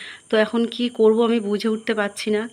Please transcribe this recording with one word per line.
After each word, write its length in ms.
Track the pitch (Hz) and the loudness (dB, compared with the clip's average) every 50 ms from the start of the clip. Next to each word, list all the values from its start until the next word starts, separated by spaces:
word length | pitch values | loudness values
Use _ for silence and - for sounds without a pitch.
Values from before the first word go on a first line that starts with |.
| - - - - - - | -16 -16 -18 -20 -8 -2
তো 60 | - | 0
এখন 300 | 214 214 214 - 233 233 | 0 2 2 0 0 -2
কি 220 | 226 - - 240 240 | -2 -2 -4 -4 -4
করব 360 | 240 - 220 220 220 226 233 | 0 2 4 4 4 4 4
আমি 160 | 226 233 233 | 2 2 0
বুঝে 280 | 208 202 208 202 202 226 | 0 -2 -4 -2 -2 -2
উঠতে 260 | 220 220 220 - 226 | -4 -2 -2 -4 -2
পারছি 360 | 208 208 202 202 - - 214 | -2 -2 -4 -4 -6 -4 -2
না, 180 | 214 208 226 233 | -2 -2 -2 -6